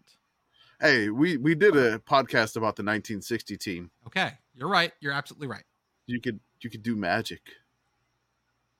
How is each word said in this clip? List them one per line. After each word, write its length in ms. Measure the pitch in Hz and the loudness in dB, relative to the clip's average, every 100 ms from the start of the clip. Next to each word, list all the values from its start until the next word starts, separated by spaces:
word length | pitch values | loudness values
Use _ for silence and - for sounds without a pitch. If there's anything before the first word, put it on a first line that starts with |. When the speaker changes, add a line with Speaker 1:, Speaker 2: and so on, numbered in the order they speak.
| _ _ _ _ _ _ _ _ | _ _ _ _ _ _ _ _
Speaker 1:
Hey, 280 | 156 131 104 | 2 4 2
we, 280 | 113 165 151 | 2 2 2
we 160 | 139 | 2
did 220 | 160 208 151 | 6 6 6
a 240 | 123 110 | 4 2
podcast 560 | - 143 120 131 110 117 | 2 2 2 0 0 0
about 220 | 110 - | -2 -2
the 60 | |
nineteen 380 | 101 107 - 104 | -2 -2 -4 -10
sixty 360 | - 113 - 101 | -6 -6 -6 -10
team. 340 | - 87 87 _ - | -8 -8 -10 _ -8
Speaker 2:
Okay. 240 | 190 170 - _ 120 | -4 -4 -6 _ _
You're 140 | 143 | -2
right. 220 | 190 170 - | 0 0 -4
You're 120 | 147 | -6
absolutely 340 | 143 - - 143 | -6 -8 -12 -10
right. 160 | 101 - _ _ _ - | -10 -14 _ _ _ -8
Speaker 1:
You 120 | 123 | -6
could, 200 | 123 101 - _ | -6 -8 -12 _
you 100 | 120 | -14
could 120 | 110 | -10
do 120 | 107 110 | -6 -4
magic. 460 | 90 104 110 82 - - _ _ _ _ _ _ _ _ _ _ _ _ | 0 -2 -2 -10 -18 -20 _ _ _ _ _ _ _ _ _ _ _ _